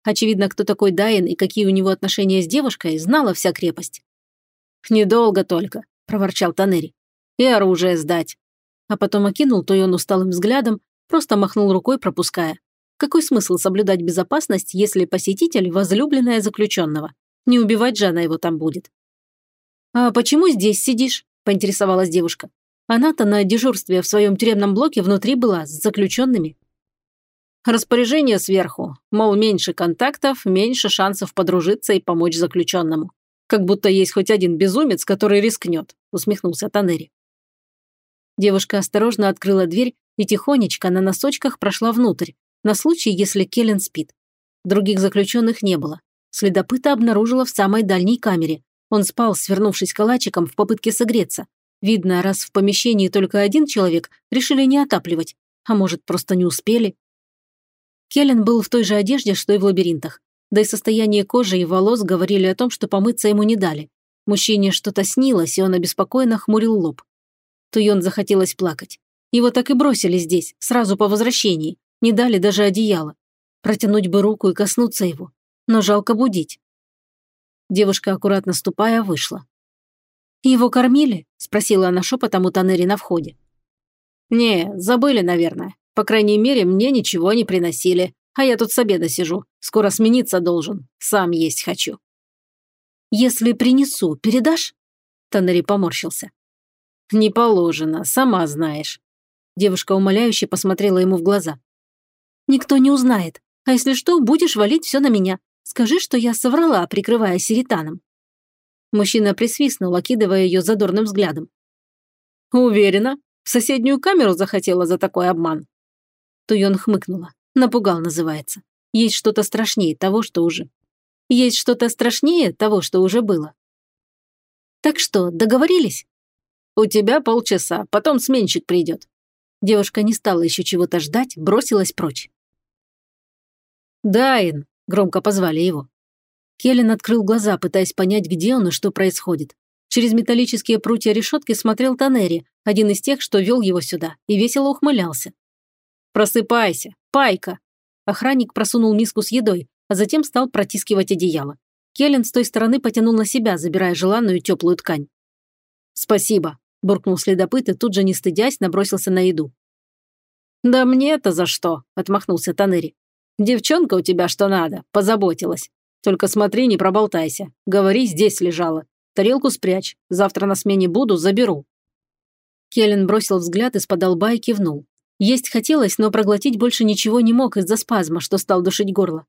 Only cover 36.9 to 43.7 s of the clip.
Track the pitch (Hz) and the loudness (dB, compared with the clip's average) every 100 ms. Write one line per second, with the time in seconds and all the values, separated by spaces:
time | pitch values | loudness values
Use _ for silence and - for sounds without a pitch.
36.9 | 160 165 _ _ _ _ _ _ _ _ | -2 -6 _ _ _ _ _ _ _ _
37.9 | _ _ _ _ - 202 190 - 202 190 | _ _ _ _ -2 0 0 0 -4 -2
38.9 | 208 226 208 196 190 190 190 180 180 247 | 0 0 0 -2 -2 0 0 0 0 -2
39.9 | - _ - 202 202 - 277 196 - 185 | -6 _ -6 -2 -2 0 0 0 -2 -2
40.9 | 180 190 185 277 285 277 - 202 - 226 | 0 0 -2 -4 -2 -6 -4 -6 -2 -2
41.9 | 226 240 143 170 - _ _ 214 208 311 | 2 0 0 -6 -12 _ _ -2 0 0
42.9 | 339 - 185 196 202 190 - 226 | 0 0 0 0 -2 -2 0 0